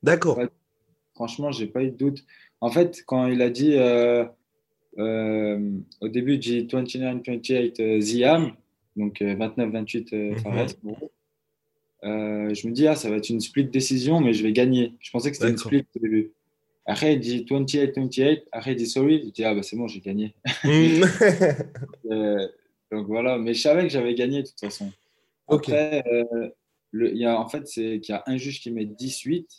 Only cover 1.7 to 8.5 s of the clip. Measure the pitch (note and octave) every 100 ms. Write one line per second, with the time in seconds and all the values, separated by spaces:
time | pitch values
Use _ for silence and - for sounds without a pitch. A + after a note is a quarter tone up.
1.7 | B2 C3 B2 C#3 C#3 _ - _ _ A#2+
2.7 | A#2+ F3 - - C3 B2+ B2+ A#2+ A#2+ D3
3.7 | C#3+ B2 A#2+ A#2+ A#2+ A#2+ - _ _ _
4.7 | _ _ - A2 A2 A2 A2 G#2+ G#2 G#2
5.7 | G2 - _ A2 A#2+ B2 C#3 A#2 A#2+ A#2+
6.7 | C3 B2 C3 C3 B2 B2 A#2+ A#2 C3 A#2+
7.7 | A#2 A2 A2 G#2 A#2 B2+ E3 E3